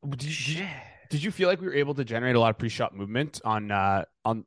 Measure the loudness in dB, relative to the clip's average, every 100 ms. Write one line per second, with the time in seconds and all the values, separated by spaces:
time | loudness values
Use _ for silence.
0 | -10 -8 -8 -6 -4 -6 -8 -12 -18 -20
1 | -6 -4 -4 2 2 2 0 0 0 -2
2 | -2 0 4 6 6 4 -4 -2 -4 -4
3 | -4 -2 -2 -4 -2 -2 0 2 4 2
4 | -2 _ -4 -4